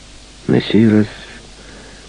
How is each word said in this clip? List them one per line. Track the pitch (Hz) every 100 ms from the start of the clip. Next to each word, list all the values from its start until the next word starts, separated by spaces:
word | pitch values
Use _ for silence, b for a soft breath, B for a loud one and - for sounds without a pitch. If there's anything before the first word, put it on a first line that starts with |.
| - - - - -
На | 123
сей | - 101 113
раз | 107 104 - - - - B B B B B